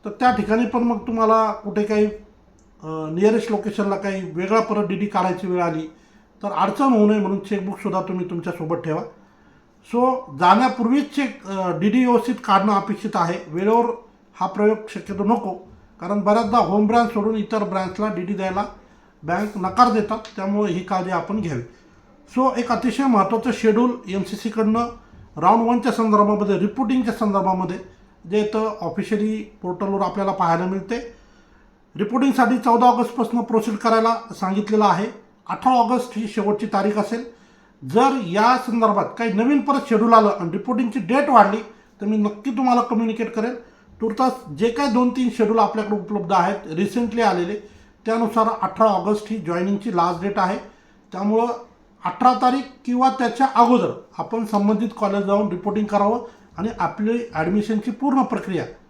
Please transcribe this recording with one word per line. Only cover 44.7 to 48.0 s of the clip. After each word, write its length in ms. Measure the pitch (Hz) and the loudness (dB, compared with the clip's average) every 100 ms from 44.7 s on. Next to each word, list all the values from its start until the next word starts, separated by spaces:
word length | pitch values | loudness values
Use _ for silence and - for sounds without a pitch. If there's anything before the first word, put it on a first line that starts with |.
| 233 277 | 0 0
दोन 180 | 226 247 | 2 2
तीन 180 | 247 247 - | 0 -2 0
शेड्यूल 200 | 208 226 | 0 2
आपल्याकडे 380 | 208 220 202 208 | 2 0 -4 -4
उपलब्ध 360 | 180 208 170 | -4 -6 0
आहेत 400 | 190 180 202 160 | 2 2 -2 -6
रिसेंटली 480 | 160 202 247 233 226 | -4 -2 -2 -2 0
आलेले, 340 | 220 180 175 208 - - _ _ | 0 0 -4 -6 -12 -20 _ _